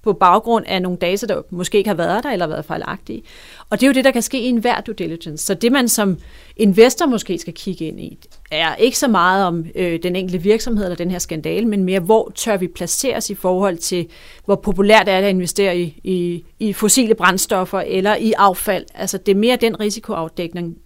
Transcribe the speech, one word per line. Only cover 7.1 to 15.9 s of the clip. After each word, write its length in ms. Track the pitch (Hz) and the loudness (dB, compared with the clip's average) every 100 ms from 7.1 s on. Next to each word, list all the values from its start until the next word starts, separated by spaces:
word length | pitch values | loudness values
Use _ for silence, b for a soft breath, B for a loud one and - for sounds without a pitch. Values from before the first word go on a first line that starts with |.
| 226 - 170 | 0 -4 -8
skal 160 | - | -8
kigge 320 | 165 - 180 156 | -10 -10 -8 -10
ind 140 | - | -10
i, 180 | - - - - - | -16 -16 -20 -20 -8
er 240 | 156 165 139 | -2 -2 2
ikke 220 | 233 240 | 2 2
så 100 | 277 | 2
meget 380 | 202 180 190 185 | 4 4 4 2
om, 200 | 170 165 - | -2 -6 -4
øh, 240 | 175 165 | -2 -2
den 120 | 175 180 | -4 -4
enkelte 260 | 185 180 | -4 -2
virksomhed 440 | 185 220 247 214 190 | 2 2 2 -2 -2
eller 100 | 175 | -4
den 160 | 175 | -4
her 80 | 180 | -4
skandale, 460 | - 160 160 175 226 | -6 -6 -4 -2 0
men 180 | 202 | 0
mere, 160 | 185 190 | 0 0
hvor 320 | 170 220 - - | 2 2 2 -6
tør 220 | 233 196 | -2 -2
vi 100 | 180 | -4
placere 500 | - 175 - 269 226 | -6 -6 -2 -2 -4
os 120 | - | -6
i 60 | 196 | -4
forhold 420 | 185 185 196 170 | -2 0 0 -2
til, 300 | - 180 165 B B B - | -4 -4 -6 B B B -2
hvor 100 | 196 | 0
populært 520 | - 185 202 220 202 | 0 2 6 6 6
er 100 | 185 | 2
det 100 | 202 | 2
at 60 | |
investere 440 | 185 175 - 196 175 | 0 -2 0 0 0
i, 240 | 175 | -4